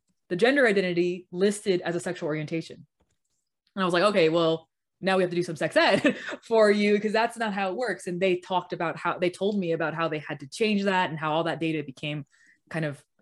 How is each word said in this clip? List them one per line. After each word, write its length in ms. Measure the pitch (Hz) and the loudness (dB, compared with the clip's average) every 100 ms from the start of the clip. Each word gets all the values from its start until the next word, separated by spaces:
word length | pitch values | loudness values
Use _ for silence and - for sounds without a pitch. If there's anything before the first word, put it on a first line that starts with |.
| _ _ - | _ _ -8
the 60 | 175 | 0
gender 300 | 226 285 247 | 2 4 4
identity, 640 | 202 185 175 180 180 - | 2 0 0 0 -2 -8
listed 520 | 175 202 208 - 180 | 0 0 0 -2 -2
as 120 | 170 | -2
a 60 | 170 | -4
sexual 280 | 180 175 160 | -6 -6 -4
orientation. 580 | 156 151 165 160 - - _ _ _ _ _ _ _ _ - | -4 -4 -6 -6 -14 -20 _ _ _ _ _ _ _ _ -4
And 60 | |
I 20 | |
was 100 | 190 | 0
like, 80 | 175 | 2
"Okay, 260 | 196 202 160 | 4 4 4
well, 380 | 165 165 165 - _ _ _ | 4 2 0 -4 _ _ _
now 160 | 185 190 | 0 2
we 60 | |
have 80 | 180 | 2
to 60 | 170 | 0
do 80 | |
some 120 | 175 160 | -4 -2
sex 200 | 160 294 | -2 4
ed 400 | 320 202 294 - - | 4 4 2 0 -4
<laughs> 120 | - | -12
for 280 | - 226 208 | 0 4 6
you, 280 | 208 208 208 | 6 4 2
'cause 140 | 208 | 2
that's 240 | 214 233 226 | 0 0 -2
not 160 | 220 | -4
how 180 | 196 196 | -2 -4
it 60 | 185 | -4
works." 300 | 247 185 - | -4 -6 -6
And 140 | 175 | 0
they 160 | 190 180 | 0 0
talked 360 | - 185 - | 0 -2 -2
about 240 | 160 170 160 | -4 -4 -4
how, 220 | 175 151 | -4 -2
they 120 | 180 | -2
told 280 | 180 196 208 | -2 -2 0
me 140 | 175 | 0
about 220 | 165 160 | -2 -2
how 140 | 156 165 | -2 -4
they 100 | 151 | -4
had 220 | 147 147 | -8 -10
to 80 | 139 | -10
change 360 | - 214 208 | -2 0 0
that 260 | 196 185 180 | 0 0 0
and 80 | 160 | -2
how 140 | 156 | -2
all 120 | 151 | -2
that 160 | 165 165 | -2 -2
data 240 | 165 156 | -2 -4
became 400 | 147 - 156 147 165 _ _ _ - | -6 -10 -8 -8 -10 _ _ _ -10
kind 160 | 165 | -6
of 180 | 156 143 _ _ | -6 -6 _ _